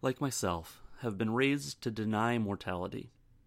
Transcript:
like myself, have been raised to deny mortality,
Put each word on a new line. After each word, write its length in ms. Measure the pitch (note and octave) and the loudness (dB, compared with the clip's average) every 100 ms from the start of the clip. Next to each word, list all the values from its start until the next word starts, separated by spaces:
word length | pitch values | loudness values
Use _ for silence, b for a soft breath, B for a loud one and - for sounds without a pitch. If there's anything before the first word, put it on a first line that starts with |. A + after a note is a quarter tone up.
like 180 | C3 C3 | -2 0
myself, 600 | C#3+ - G2+ E2+ E2 - - - | 0 0 0 0 -4 -14 -18 -6
have 180 | A#2+ G2 | -4 0
been 140 | A2 | 2
raised 500 | A2+ C3+ C#3+ C#3 - | 4 4 2 -2 -6
to 80 | - | -6
deny 480 | G#2+ G#2+ G#2+ A2+ A#2+ | -2 0 2 4 2
mortality, 760 | G#2+ G2 - F2+ F2+ - - - _ - | 0 -2 -2 -4 -4 -6 -10 -16 _ -20